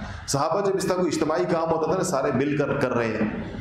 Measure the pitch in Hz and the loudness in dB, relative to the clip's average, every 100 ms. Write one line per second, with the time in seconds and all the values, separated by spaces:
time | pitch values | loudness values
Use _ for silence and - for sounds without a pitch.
0 | - - - 139 156 202 196 185 180 180 | -10 -10 -4 0 2 2 2 0 0 0
1 | 170 - 151 165 180 165 165 160 156 185 | 0 0 0 2 2 0 2 0 0 0
2 | 175 135 147 123 147 147 143 - 127 120 | 0 0 0 0 0 0 0 0 0 2
3 | 113 107 107 - - - | 0 0 -2 -4 -8 -10